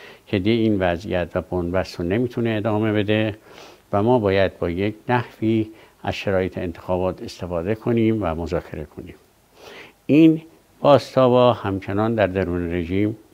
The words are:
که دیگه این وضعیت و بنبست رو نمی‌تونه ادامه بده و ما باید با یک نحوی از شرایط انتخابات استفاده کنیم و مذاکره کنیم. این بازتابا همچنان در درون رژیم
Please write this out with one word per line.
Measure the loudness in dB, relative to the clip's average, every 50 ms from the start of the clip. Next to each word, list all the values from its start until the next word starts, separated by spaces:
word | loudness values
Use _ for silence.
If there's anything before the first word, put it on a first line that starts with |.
| -20 -20 -20 -20 _
که | -2 -2 0
دیگه | 2 2 2 2
این | 2 2 2 2
وضعیت | 0 0 0 -2 -4 -4 -4 -4 -4 -2 -4
و | -6
بنبست | -6 -4 -4 -4 -4 -2 -2 -2 -4 -4 -6 -6
رو | -4
نمی‌تونه | -2 -2 -2 -2 -2 -4 -4 -2 -2 -2
ادامه | -2 -2 -2 0 0 0 0
بده | 0 0 0 2 0 0 0 -2 -4 -10 _ -20 -20 -20 -20 -20 -20 _ _ -2
و | 0 0
ما | 2 4 2 4
باید | 4 2 4 4 2 2 0 -4
با | -4 -4
یک | -2 -2 -2 -4 -4 -6 -4 -2
نحوی | -2 -2 -2 -6 -8 -4 -2 0 0 0 -2 -4 -8 -20 -20 _ _ _
از | -8 -8 -6
شرایط | -4 -4 0 0 0 0 -2 -4 -6
انتخابات | -8 -8 -10 -10 -6 -4 -2 -2 -2 -2 -4 -6
استفاده | -12 -16 -12 -12 -10 -6 -6 -4 -2 -2 -4
کنیم | -4 -2 -2 0 2 2 2 0 0
و | -2 -4 -4
مذاکره | -4 -4 -4 -4 -4 -4 -6 -12 -12 -12
کنیم. | -14 -14 -18 -18 -18 -20 -20 _ _ _ _ _ _ _ -20 -20 -20 -20 -20 -20 -20 _ _ -2
این | 2 6 6 8 6 6 2 -4 -14 -20 _ _ _ _ 0
بازتابا | 4 6 6 4 4 0 0 2 4 4 4 6 4 4
همچنان | 2 0 -4 -4 -4 -4 -6 -4 -2 -2 0 0 2
در | 0 0
درون | 0 0 -2 -2 -2 -2 -4 -4 -4
رژیم | -4 -4 -4 -2 -2 -2 -2 -2 -4 -8 -16 _